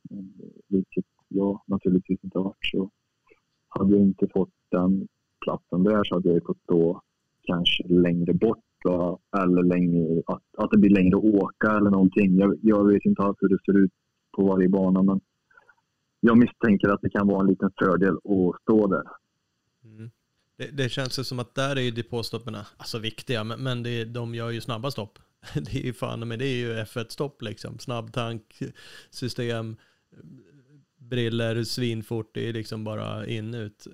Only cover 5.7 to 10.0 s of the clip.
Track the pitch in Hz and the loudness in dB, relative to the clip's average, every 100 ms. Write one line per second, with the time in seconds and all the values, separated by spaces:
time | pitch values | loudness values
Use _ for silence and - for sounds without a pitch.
5.7 | 87 98 107 101 90 92 85 - 92 - | 0 2 2 0 0 2 0 -2 -8 0
6.7 | 87 82 90 - _ _ _ - 87 87 | 2 2 -2 -12 _ _ _ -6 -2 -2
7.7 | - 92 90 87 87 87 87 110 110 _ | -2 2 4 4 2 0 2 0 0 _
8.7 | _ 90 90 90 90 _ 98 92 90 90 | _ -2 0 -2 -6 _ -2 2 4 4
9.7 | 90 87 85 | 2 2 2